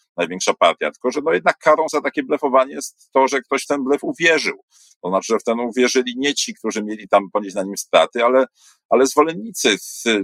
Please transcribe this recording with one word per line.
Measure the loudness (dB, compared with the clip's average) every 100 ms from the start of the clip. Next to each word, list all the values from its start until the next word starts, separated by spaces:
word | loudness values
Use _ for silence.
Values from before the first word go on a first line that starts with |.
| _ -6
największa | -6 -2 -4
partia. | 2 2 2 -4
Tylko | -4 -4
że | -2
no, | -2
jednak | 0 0 0
karą | 2 2 2
za | -2
takie | -4 -4
blefowanie | -4 -2 2 2 2
jest | -4 -14 -16 _
to, | 2 2
że | 0
ktoś | -2 -4
w | -2
ten | -2
blef | 0 -2
uwierzył. | -2 -2 2 2 0 -8 _ _ _ _
To | -2
znaczy, | -2 0
że | -2
w |
ten | 0 -2
uwierzyli | -2 0 2 2 0 -2
nie | -2
ci, | -2 -6
którzy | -6 -6 -4
mieli | -6 -8 0
tam | 0 2
ponieść | -4 -4
na | -6
nim | -6 -8
straty, | 0 2 2 2
ale, | 2 4 2 _ _ _ 0
ale | 2 4
zwolennicy | 2 0 -2 -10 -2 0 0
z | -4 -6 -2 -2